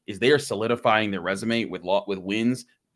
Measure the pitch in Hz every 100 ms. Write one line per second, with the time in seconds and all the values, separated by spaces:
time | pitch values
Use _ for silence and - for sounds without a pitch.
0 | - 98 127 143 - 104 113 117 120 110
1 | 104 95 90 98 113 117 101 87 90 98
2 | 101 95 92 110 120 123 - _ _